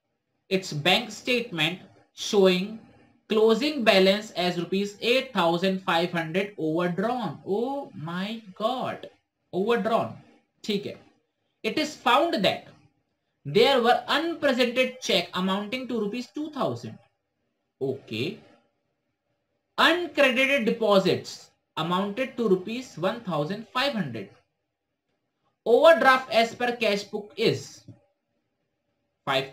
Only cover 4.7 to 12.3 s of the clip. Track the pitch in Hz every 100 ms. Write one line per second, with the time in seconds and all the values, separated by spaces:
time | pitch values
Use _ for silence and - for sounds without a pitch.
4.7 | 196 202 - 220 254 - 196 170 170 190
5.7 | 190 - 170 175 170 160 175 202 - 156
6.7 | 160 175 170 220 254 196 123 - 202 254
7.7 | 277 277 - 156 175 202 233 196 - 214
8.7 | 254 156 - - - _ _ _ 175 208
9.7 | 233 208 165 110 - - _ _ _ -
10.7 | 202 - - - _ _ _ _ _ 220
11.7 | 262 285 - 277 254 339